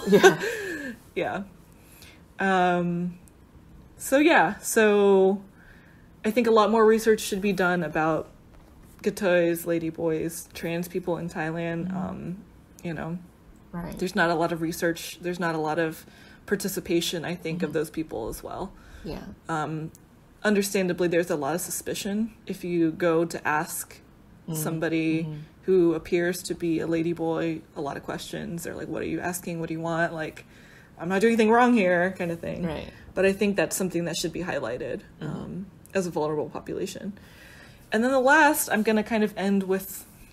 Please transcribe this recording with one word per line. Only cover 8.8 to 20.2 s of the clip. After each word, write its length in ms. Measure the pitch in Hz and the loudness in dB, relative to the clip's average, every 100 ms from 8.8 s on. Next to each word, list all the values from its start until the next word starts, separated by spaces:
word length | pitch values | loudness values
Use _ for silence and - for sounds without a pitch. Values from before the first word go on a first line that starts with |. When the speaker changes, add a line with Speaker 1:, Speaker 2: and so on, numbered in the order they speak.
| - - | -20 -8
Speaker 1:
Gatois, 640 | 214 202 202 180 170 170 170 | -4 0 2 4 4 0 -2
ladyboys, 840 | 170 160 160 165 160 165 - - | -2 -4 -4 -2 -2 -4 -8 -14
trans 340 | - 165 170 175 | -10 -6 -4 -6
people 300 | 185 180 160 | -6 -4 -4
in 120 | 170 | -6
Thailand. 580 | 185 156 165 170 170 180 | -6 -6 -4 -4 -4 -6
Speaker 2:
Mm-hmm. 100 | 185 | -6
Speaker 1:
Um, 400 | 185 185 156 190 - - - - | -6 -8 -10 -12 -14 -20 -20 -14
you 100 | 175 | -10
know, 240 | 147 156 180 - - - - - | -8 -8 -8 -12 -20 -20 -20 -14
Speaker 2:
Right. 260 | 175 170 - | -12 -10 -6
Speaker 1:
there's 180 | 180 190 | -2 2
not 140 | 170 | 2
a 60 | 165 | 2
lot 160 | 170 | 0
of 100 | 165 | -2
research. 560 | 165 175 170 165 - - | -4 -2 -2 -2 -8 -10
There's 180 | 175 175 | -8 -4
not 160 | 170 160 | -2 -2
a 20 | |
lot 220 | 156 156 | -2 -2
of 260 | 160 160 - - - - - | -2 -4 -16 -20 -20 -18 -4
participation, 800 | 196 196 185 - 170 - 175 | -4 -2 -6 -2 0 0 -4
I 120 | 151 180 | -6 -8
think, 280 | 160 170 | -6 -4
of 60 | 156 | -4
Speaker 2:
Mm-hmm. 40 | 151 | -2
Speaker 1:
those 100 | 160 | -4
people 380 | - 160 110 113 | -6 -8 -8 -8
as 160 | - | -10
well. 300 | - - 196 - - - 185 | -12 -10 -10 -14 -20 -16 -12
Speaker 2:
Yeah. 160 | 143 - - - | -12 -14 -14 -8
Speaker 1:
Um, 440 | 160 151 156 160 - - - | -6 -4 -6 -10 -14 -20 -20